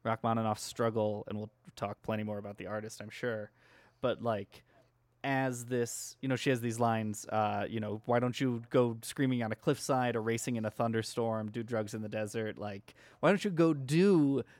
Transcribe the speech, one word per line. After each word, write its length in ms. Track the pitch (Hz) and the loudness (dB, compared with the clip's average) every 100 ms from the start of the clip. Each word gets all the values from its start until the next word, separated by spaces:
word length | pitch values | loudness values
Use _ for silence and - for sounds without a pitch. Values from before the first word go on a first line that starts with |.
Rachmaninoff's 600 | 113 113 117 113 110 104 | -4 -2 0 0 0 -2
struggle, 600 | - - 117 110 107 104 - | -4 -2 0 2 0 -2 -6
and 100 | 104 | -8
we'll 140 | 107 _ - - | -8 _ -18 -8
talk 260 | 101 104 | -6 -6
plenty 220 | - 107 | -4 -4
more 140 | 107 104 | -4 -6
about 180 | 104 101 | -10 -10
the 100 | 92 | -6
artist, 340 | 107 107 - | -6 -8 -12
I'm 80 | 107 | -14
sure. 420 | - 123 110 107 _ _ - _ - | -6 -4 -4 -8 _ _ -20 _ -4
But, 220 | - - | -2 0
like, 400 | 117 104 98 - _ _ _ _ _ - | -2 -2 -6 -16 _ _ _ _ _ -8
as 440 | 139 135 131 120 120 | -2 0 0 -4 -2
this, 500 | 123 117 - - - | -2 -2 -4 -12 -6
you 80 | 135 | -2
know, 80 | 123 | 0
she 120 | 139 | 2
has 120 | 127 | 2
these 180 | 120 113 | 0 2
lines, 460 | 117 113 107 104 - | 2 2 -2 -6 -2
uh, 380 | 107 107 101 101 | 0 2 0 -2
you 120 | 110 | -4
know, 200 | 107 107 - | -4 -4 2
"Why 140 | 120 | 2
don't 200 | 123 - | 2 0
you 240 | 135 120 117 | 0 -2 2
go 280 | 131 120 113 | 4 4 0
screaming 420 | - - 131 123 | -8 0 0 2
on 80 | 113 | -2
a 40 | 110 | -2
cliffside 600 | - 139 - 131 123 117 | 0 0 0 2 2 0
or 60 | |
racing 340 | 110 117 - 117 | 0 -2 -2 -2
in 80 | |
a 80 | 110 | -2
thunderstorm, 800 | - 117 113 110 - 113 110 110 | 0 0 0 -2 -2 0 0 -4
do 100 | 113 | -6
drugs 320 | 113 113 104 | -4 -2 -2
in 80 | 110 | -6
the 60 | 107 | -6
desert? 480 | 110 107 113 107 - | -4 -4 -4 -4 -6
Like, 380 | 104 101 - - - - | -8 -10 -16 -20 -20 0
why 100 | 156 | 4
don't 140 | 196 | 4
you 80 | 214 | 2
go 220 | 165 165 | 4 4
do 720 | 147 127 160 202 175 143 139 - | 4 2 6 8 8 6 2 -2